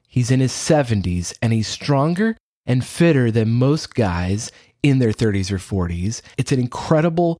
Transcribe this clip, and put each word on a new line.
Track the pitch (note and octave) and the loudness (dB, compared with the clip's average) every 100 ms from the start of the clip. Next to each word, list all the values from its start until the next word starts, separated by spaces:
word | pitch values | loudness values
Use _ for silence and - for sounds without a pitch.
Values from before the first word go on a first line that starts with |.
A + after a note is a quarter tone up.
| _ | _
he's | B2+ A#2+ | -4 0
in | C3 | 2
his | C3 | 2
seventies | - - D3+ B2 G#2 F2+ F2 F2 - | -2 0 2 2 0 0 -4 -4 -4
and | A#2 | -2
he's | A2+ G#2+ | 0 -2
stronger | - - C#3 D3+ F3 A3 A3 _ _ - | -6 -2 0 0 0 -2 -4 _ _ -2
and | C3+ | -2
fitter | - - E3+ C#3+ A#2+ | -2 0 4 4 4
than | A2 A2 | 2 2
most | A#2+ C3 D#3 - | 2 2 0 -2
guys | - G#2 F2 F#2 G#2 B2 - _ _ | -2 0 0 -2 -4 -6 -14 _ _
in | C#3+ C3 | 2 2
their | A#2 | 2
thirties | G#2 A2+ G2 F#2 | 2 0 0 -2
or | G2 | -6
forties. | - G2 F2 F2 F#2 A#2+ - - | -4 -4 -2 -2 -4 -6 -10 -8
It's | B2+ | -2
an | C3+ | -2
incredible | B2 - - D#3 E3+ E3 E3+ E3 | -2 -6 0 2 2 0 0 -2